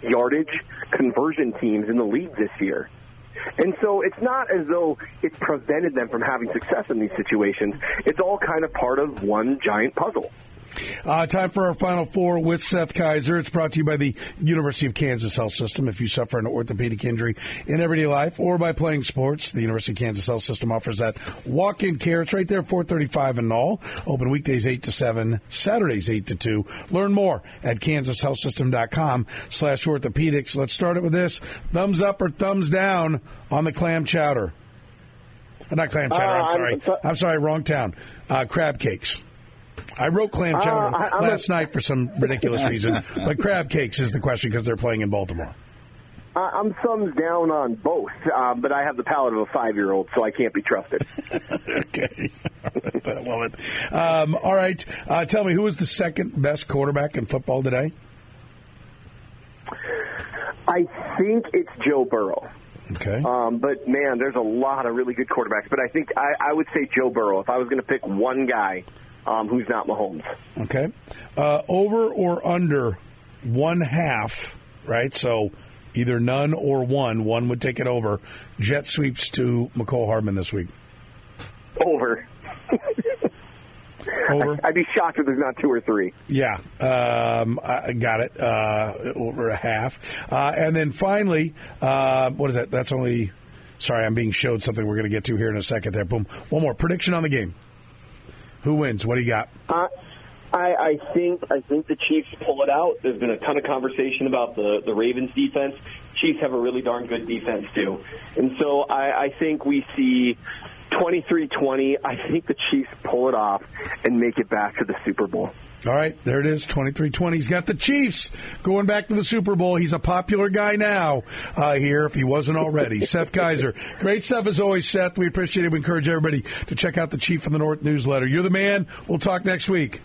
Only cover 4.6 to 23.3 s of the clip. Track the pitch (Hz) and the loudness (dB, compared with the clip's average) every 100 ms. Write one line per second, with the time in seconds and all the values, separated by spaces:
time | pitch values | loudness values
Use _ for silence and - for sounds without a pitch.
4.6 | 147 170 165 143 - - 170 - - 147 | 2 0 0 -2 -8 -6 -6 -4 -2 -2
5.6 | - 151 175 131 117 117 117 127 117 113 | 0 0 0 -2 -2 -2 -2 -2 -2 -4
6.6 | - - 208 117 107 - 104 110 101 98 | -2 -2 0 -2 -2 -2 -2 2 2 0
7.6 | 101 101 - - - 156 185 202 - 160 | -4 -4 -4 -2 -2 0 0 0 0 0
8.6 | 160 - 127 135 147 120 101 104 117 135 | -2 -2 0 0 0 -2 0 0 2 0
9.6 | - 104 117 - 175 - - - - - | 0 2 0 0 -2 -2 -6 -12 -20 -20
10.6 | - - - - 165 156 165 185 185 196 | -14 -10 -8 -8 0 0 2 2 0 2
11.6 | 185 165 185 175 160 - 175 175 160 170 | 0 2 0 0 0 0 2 2 2 0
12.6 | - 180 165 - 165 151 131 170 151 170 | 0 0 0 0 2 2 2 0 0 0
13.6 | 160 156 156 147 143 - - - 156 160 | 0 2 2 2 0 -2 -10 -2 0 2
14.6 | 143 135 139 107 147 123 110 113 110 - | 0 0 -2 0 0 0 -2 -2 -2 -2
15.6 | 113 - 135 98 117 - 117 123 110 117 | -4 -2 -2 -2 -2 0 0 -2 -2 -2
16.6 | 117 104 120 110 127 113 117 110 - - | -4 -2 -2 -2 -2 -2 -2 -4 -6 -10
17.6 | - 151 170 160 151 143 151 175 175 180 | -2 0 2 2 2 2 0 0 0 2
18.6 | 170 160 160 151 127 - 131 147 - - | 0 0 0 0 -2 0 0 0 -2 -2
19.6 | 113 113 110 104 117 104 98 117 - 113 | 0 -2 -4 -2 -2 -2 -2 0 -2 -2
20.6 | 117 113 - 104 113 - - - - 127 | -2 -2 -4 -2 -2 -2 -10 -12 -4 0
21.6 | 196 202 196 147 170 165 160 196 180 196 | 0 2 0 0 2 0 2 0 2 0
22.6 | 160 185 170 170 147 156 135 | 0 -2 0 0 0 0 0